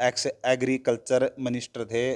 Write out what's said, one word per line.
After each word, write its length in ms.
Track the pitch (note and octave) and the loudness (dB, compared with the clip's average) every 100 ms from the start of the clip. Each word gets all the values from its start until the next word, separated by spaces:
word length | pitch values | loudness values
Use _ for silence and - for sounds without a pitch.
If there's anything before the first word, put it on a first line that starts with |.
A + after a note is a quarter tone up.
एक्स 240 | B2 - C#3 | 0 0 -4
एग्रीकल्चर 1040 | - B2 B2+ B2+ C3 C3 A#2 - B2+ C3 - | -2 0 2 2 0 0 -2 2 2 2 -2
मिनिस्टर 440 | B2+ A#2+ - A#2+ | -4 -4 -6 -10
थे 180 | G#2+ A2+ B2+ | -4 -2 0